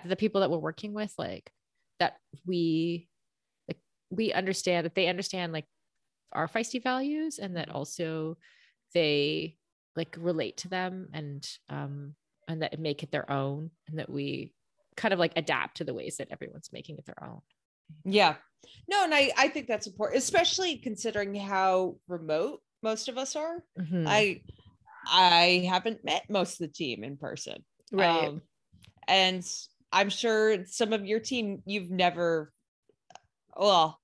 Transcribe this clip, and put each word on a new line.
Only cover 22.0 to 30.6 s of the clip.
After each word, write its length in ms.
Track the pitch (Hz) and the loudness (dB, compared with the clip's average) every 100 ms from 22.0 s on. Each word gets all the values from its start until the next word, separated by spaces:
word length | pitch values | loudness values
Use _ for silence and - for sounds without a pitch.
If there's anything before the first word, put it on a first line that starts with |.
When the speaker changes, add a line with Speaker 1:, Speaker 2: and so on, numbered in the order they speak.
| - | -10
Speaker 2:
remote 520 | 175 165 156 220 - _ _ | -8 -2 0 0 -4 _ _
most 260 | 220 220 - | -4 -2 -4
of 80 | 240 | -6
us 180 | 269 | -4
are. 300 | 302 311 349 - - | -4 -4 -6 -12 -8
Speaker 1:
Mm-hmm. 240 | 165 180 160 | -4 0 4
Speaker 2:
I, 360 | 208 208 - - - - _ _ - - | 4 4 0 -12 -20 -20 _ _ -14 2
I 600 | 175 180 170 175 180 180 | 6 8 8 8 6 4
haven't 380 | 185 226 220 | 0 0 -4
met 240 | - 156 - | -2 -2 0
most 320 | 202 180 - | 0 0 -4
of 60 | 160 | -8
the 60 | |
team 300 | - 151 107 | -6 -6 -4
in 120 | 120 139 | -8 -8
person. 480 | 143 - - - _ _ - | -10 -10 -10 -14 _ _ -4
Speaker 1:
Right. 380 | 196 180 165 156 | 2 4 4 2
Speaker 2:
Um, 140 | 151 - _ _ _ - _ - | -4 -14 _ _ _ -20 _ 2
and 340 | 190 185 185 175 - - _ - | 4 4 2 -6 -12 -14 _ -2
I'm 200 | 185 202 | 2 2
sure 560 | - 233 220 214 202 | 2 2 4 4 2